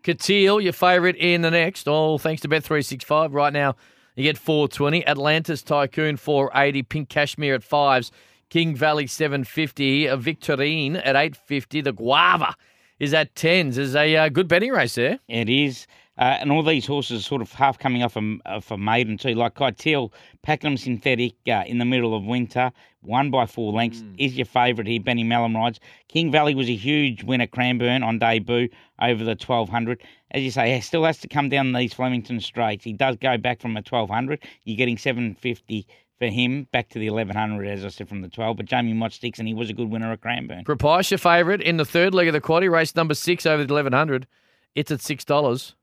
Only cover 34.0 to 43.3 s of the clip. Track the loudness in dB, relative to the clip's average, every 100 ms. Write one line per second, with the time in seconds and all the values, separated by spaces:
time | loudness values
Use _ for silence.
34 | -2 -4 -4 -8 -10 -16 -10 -2 -2 0
35 | -4 -4 -6 -6 -8 -8 _ -10 -10 _
36 | _ _ -4 0 0 -2 -4 -4 -4 -6
37 | -4 -2 -2 -2 -4 -4 -6 -8 -10 -12
38 | -12 -12 -12 -6 -6 -6 -4 -2 -2 -2
39 | -4 -6 -12 -8 -8 -6 -6 -6 -6 -4
40 | -6 -6 -6 -6 -8 -10 -6 0 2 2
41 | 2 2 4 4 4 2 0 0 2 2
42 | 4 4 2 0 2 2 4 2 2 0
43 | 0 0 0